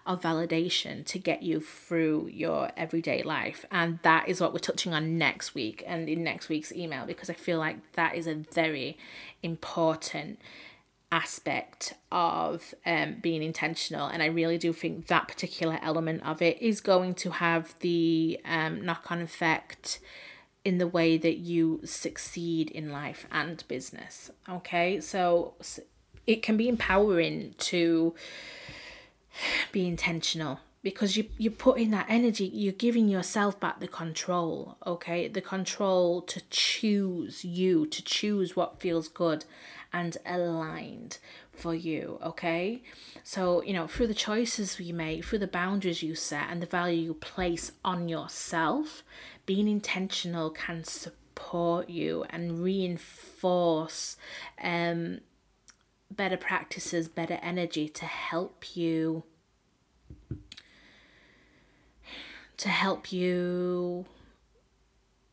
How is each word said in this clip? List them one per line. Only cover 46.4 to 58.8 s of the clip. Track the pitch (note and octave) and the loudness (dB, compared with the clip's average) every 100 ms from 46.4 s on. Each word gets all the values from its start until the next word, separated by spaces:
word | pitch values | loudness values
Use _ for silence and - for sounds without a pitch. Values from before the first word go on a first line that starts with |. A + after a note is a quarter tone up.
| - | -4
and | E3+ | -4
the | E3+ | -2
value | F3+ F3 E3+ | 0 2 2
you | E3 | 0
place | D#3 - - F3+ E3+ - - | -4 -8 -2 0 0 -4 -4
on | F#3+ F3+ E3+ | -2 -2 -2
yourself, | D#3 D#3+ - - E3+ D#3+ C#4 D4+ - - - - - - | -4 -4 -6 -2 2 4 2 -2 -8 -18 -20 -20 -10 -2
being | F#3+ G#3 | 2 4
intentional | G#3 - F#3 F#3+ - F3 E3+ D#3+ | 2 0 -2 -2 -4 -4 -2 -2
can | D#3 - E3 D#3+ | -4 -8 -6 -4
support | - E3+ - _ - - F3 E3+ F3 F3+ | -4 -6 -12 _ -14 -6 0 2 2 0
you | E3+ D#3 D#3+ - | -2 0 0 -4
and | E3+ E3+ E3 | -4 -4 0
reinforce, | F3+ G3 F3+ E3+ - - - - F3+ F3+ E3+ D#3+ D#3+ - - - - - - - | 2 2 2 -2 -6 -16 -18 -2 2 4 4 4 0 -4 -4 -6 -12 -14 -14 -8
um, | F3+ E3+ E3+ E3+ E3+ F3+ - _ _ _ _ - _ _ - | -2 0 0 0 -2 -6 -12 _ _ _ _ -20 _ _ -12
better | G3+ F#3+ F3+ | -2 0 0
practices, | - F#3 - - - F3 E3 | 0 -2 -2 -8 -4 -2 -2
better | - E3 E3+ | -4 -4 -4
energy | F3 F3+ E3+ D#3+ D3+ | -4 -2 -2 -2 -4
to | - D#3+ | -4 -8
help | - - E3 F#3+ - - | -6 -4 -2 -4 -8 -12
you, | F3 | -2